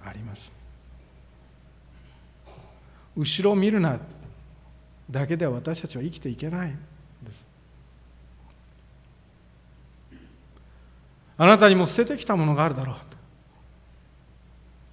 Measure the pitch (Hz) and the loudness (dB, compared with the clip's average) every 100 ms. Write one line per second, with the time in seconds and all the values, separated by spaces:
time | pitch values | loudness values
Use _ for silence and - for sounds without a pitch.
0 | 98 107 110 101 - - - - - - | -18 -14 -14 -16 -20 -20 -20 -20 -20 -20
1 | - - - - - - - - - - | -20 -20 -20 -20 -20 -20 -20 -20 -20 -20
2 | - - - - - - - - - - | -20 -20 -20 -20 -20 -20 -20 -20 -20 -20
3 | - - 147 - 196 196 202 214 165 117 | -14 -6 -4 0 2 2 2 2 0 -2
4 | - - - - - - - - - - | -10 -20 -20 -20 -20 -20 -20 -20 -20 -20
5 | - 131 143 165 156 120 160 165 165 127 | -10 -6 -4 -2 -2 -4 -6 -6 -8 -8
6 | 151 - 139 113 156 175 170 139 - - | -10 -8 -10 -8 -6 -6 -6 -10 -14 -20
7 | - - 110 - - - - - - - | -20 -20 -20 -20 -20 -20 -20 -20 -20 -20
8 | - - - - - - - - - - | -20 -20 -20 -20 -20 -20 -20 -20 -20 -20
9 | - - - - - - - - - - | -20 -20 -20 -20 -20 -20 -20 -20 -20 -20
10 | - - - - - - - - - - | -20 -20 -20 -20 -20 -20 -20 -20 -20 -20
11 | - - - - 175 214 208 185 170 - | -20 -20 -14 4 6 8 8 6 4 0
12 | 233 285 - 190 156 147 160 135 131 107 | -2 -4 -2 0 2 2 0 -2 -8 -10
13 | - - - - - - - - - - | -14 -20 -20 -20 -20 -20 -20 -20 -20 -20
14 | - - - - - - - - - | -20 -20 -20 -20 -20 -20 -20 -20 -18